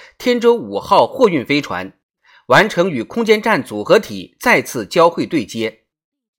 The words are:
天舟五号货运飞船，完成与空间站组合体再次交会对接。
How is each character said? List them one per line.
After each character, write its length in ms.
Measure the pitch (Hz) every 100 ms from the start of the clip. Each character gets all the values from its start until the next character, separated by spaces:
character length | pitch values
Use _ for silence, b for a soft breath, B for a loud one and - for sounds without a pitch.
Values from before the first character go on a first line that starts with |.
| B _
天 200 | 247 247
舟 140 | 233
五 260 | - 107 98
号 280 | - 190 117
货 200 | - 226
运 160 | 160
飞 160 | 107 147
船， 380 | - 90 95 _ _ _ b b -
完 200 | 135 202
成 180 | 175 185
与 140 | 131
空 240 | 107 226 220
间 160 | 214
站 220 | 226 185
组 200 | - 104
合 140 | 104 202
体 400 | - 98 - _
再 220 | 247 185
次 240 | 113 123 95
交 240 | 175 170
会 160 | - 120
对 180 | 139
接。 420 | 98 113 110 - _ _ _ _ _